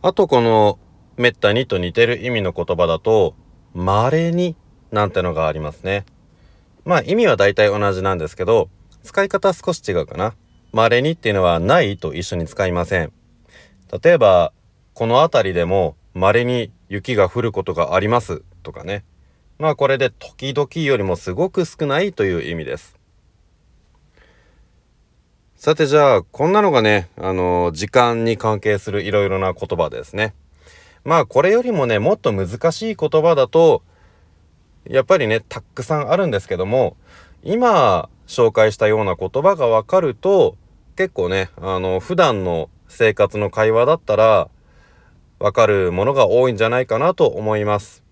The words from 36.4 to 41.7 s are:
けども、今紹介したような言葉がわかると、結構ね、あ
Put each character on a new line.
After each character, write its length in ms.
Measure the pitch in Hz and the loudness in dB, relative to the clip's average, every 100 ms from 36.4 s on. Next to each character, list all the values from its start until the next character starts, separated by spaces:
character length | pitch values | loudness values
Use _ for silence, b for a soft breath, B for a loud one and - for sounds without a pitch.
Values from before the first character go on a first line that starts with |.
| - | -4
け 80 | 87 | -6
ど 100 | 92 | -2
も、 300 | 123 113 - b b b b | 0 -2 -4 b b b b
今 640 | - 214 247 190 123 87 - _ - | -6 0 2 4 2 0 -4 _ -12
紹 260 | - 117 | 0 2
介 200 | 113 110 | 4 2
し 60 | 104 | 2
た 100 | 107 | 0
よ 140 | 107 | 0
う 40 | 101 | -2
な 100 | 87 | -4
言 280 | 95 135 | -4 0
葉 120 | 170 190 | 0 2
が 120 | 123 | 2
わ 160 | 110 | 0
か 160 | 107 185 | 2 -2
る 160 | 165 113 | -2 -4
と、 400 | 185 196 117 - _ _ _ - | 0 2 2 -2 _ _ _ -8
結 180 | 190 | -6
構 140 | - 90 | -4 -4
ね、 220 | 95 95 - | -4 -6 -10
あ 200 | 92 | -8